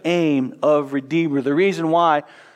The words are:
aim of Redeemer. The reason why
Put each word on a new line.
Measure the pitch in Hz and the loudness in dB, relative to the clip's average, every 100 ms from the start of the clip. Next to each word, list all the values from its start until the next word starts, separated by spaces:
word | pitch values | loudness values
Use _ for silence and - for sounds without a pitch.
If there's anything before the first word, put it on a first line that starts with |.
aim | 160 175 160 139 131 - | -2 0 2 0 -2 -2
of | 143 147 139 | 0 0 0
Redeemer. | 139 135 165 165 139 | -6 -2 -2 0 -2
The | 131 | 0
reason | 147 196 165 165 | 0 0 0 0
why | 165 170 147 - - - | 2 2 0 -2 -14 -20